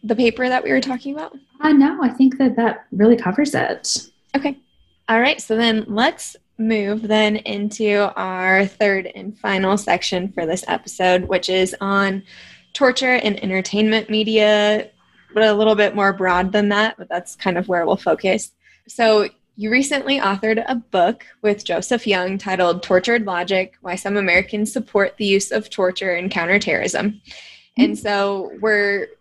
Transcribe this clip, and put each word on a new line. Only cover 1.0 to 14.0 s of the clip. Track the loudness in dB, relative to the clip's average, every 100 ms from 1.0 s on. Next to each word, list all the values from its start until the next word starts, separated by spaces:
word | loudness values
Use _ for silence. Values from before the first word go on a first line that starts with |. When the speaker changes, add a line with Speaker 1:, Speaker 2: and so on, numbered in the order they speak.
| -6
Speaker 1:
about? | -10 -12 -16 _ _
Speaker 2:
Uh, | 4
no, | 6 6 4
I | -2
think | 4 2 4
that | 0 2
that | 0 -2 -10
really | 4 6 6
covers | 4 0 0 0
it. | -2 -4 -6 -6 -8 _ _ -4
Speaker 1:
Okay. | -4 -8 _ _ _ _ -2
All | 2
right. | 2 0
So | -2 0
then | 2 0 -2
let's | 0 0 -2 -14 -18 _ -6
move | -2 0 0 -4 0
then | 2 2 0
into | -4 -6 -6 -2 0 2 0 -2
our | -6 -2 2 2 2
third | 0 0 0 -4 -12
and | -14 -8
final | -4 0 0 0
section | 0 -2 0 -4 -4
for | -4 -4
this | -4 -4
episode, | -6 -6 -2 2 2
which | 0 -2 0
is | 0 0 -2
on | -2 0 0 -2 -8 -20 -20 -20 _
torture | 0 2 2 0 0
and | 0 -2
entertainment | -2 -4 -2 0 2 0